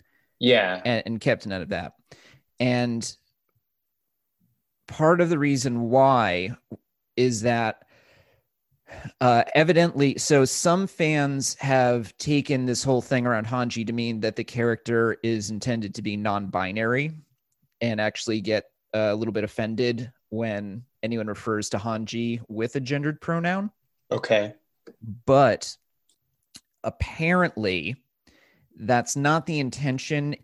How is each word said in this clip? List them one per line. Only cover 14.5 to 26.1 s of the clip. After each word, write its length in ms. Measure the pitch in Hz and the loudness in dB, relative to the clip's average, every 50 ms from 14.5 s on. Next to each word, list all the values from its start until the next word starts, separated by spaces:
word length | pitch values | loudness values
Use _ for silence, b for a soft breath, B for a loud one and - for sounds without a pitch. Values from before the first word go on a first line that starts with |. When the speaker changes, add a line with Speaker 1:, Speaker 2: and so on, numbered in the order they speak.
| - 120 117 120 113 - - 113 117 113 117 113 104 - - | -2 0 2 2 0 0 -2 0 2 2 2 2 0 -2 -2
Speaker 2:
is 260 | 113 113 110 101 101 | -2 -2 -2 -4 -6
intended 440 | 110 104 - 131 117 113 107 98 - | -8 -6 -4 -4 -4 -4 -4 -8 -8
to 60 | - | -8
be 140 | 104 107 104 | -6 -6 -4
non-binary 960 | 104 104 107 101 101 101 95 95 90 92 92 98 110 113 113 123 131 143 156 156 156 - _ _ _ _ _ _ _ _ _ _ - | -4 -2 -2 -2 -2 -4 -4 -4 -4 -4 -2 -2 -2 0 0 0 0 -2 -4 -8 -12 -18 _ _ _ _ _ _ _ _ _ _ -4
and 180 | 117 117 110 107 | -2 -2 0 0
actually 420 | 107 107 - - - - 110 110 | -2 -2 -4 -4 -4 -2 -2 -2
get 240 | 95 107 107 104 - _ _ _ _ - - | 0 0 -2 -2 -2 _ _ _ _ -6 -2
a 200 | 110 110 104 104 | 0 0 0 0
little 200 | 110 113 110 101 | 0 -2 -2 -2
bit 100 | 110 104 | -4 -4
offended 680 | 107 - - 110 107 113 107 123 123 120 117 123 120 - _ _ - | -4 -4 -4 -4 -4 -2 -2 0 0 0 -2 -6 -10 -12 _ _ -10
when 540 | 107 110 113 113 104 101 104 101 95 117 127 _ _ - - | -6 -6 -4 -4 -4 -6 -8 -10 -12 -14 -16 _ _ -8 -6
anyone 240 | 113 117 113 107 | -6 -4 -4 -4
refers 420 | 107 101 - - 117 110 107 104 - | -6 -8 -6 -4 -4 -2 -2 -4 -4
to 80 | - | -6
Hanji 640 | 101 101 117 113 110 113 101 - 117 117 117 117 117 113 | -4 -4 -4 -4 -6 -6 -6 -6 -4 -4 -4 -4 -6 -8
with 280 | - 107 110 113 117 - | -10 -6 -6 -4 -4 -4
a 40 | 143 | -6
gendered 400 | 131 123 143 143 143 151 151 - | -4 -4 -4 -2 -2 -4 -6 -6
pronoun. 520 | - - 165 170 170 175 185 196 202 214 _ _ _ _ _ _ _ - | -6 -4 -4 -2 -2 -2 -4 -4 -6 -8 _ _ _ _ _ _ _ -6
Speaker 1:
Okay. 420 | - 110 - - 113 104 104 107 - _ _ _ _ _ _ - - - 113 110 98 120 - | -6 -4 0 2 2 2 0 -2 -8 _ _ _ _ _ _ -20 -20 -18 -16 -16 -14 -6 2
Speaker 2:
But 500 | - 135 139 139 117 98 - - - - _ _ _ _ _ _ _ | 4 6 6 6 6 4 0 -4 -12 -16 _ _ _ _ _ _ _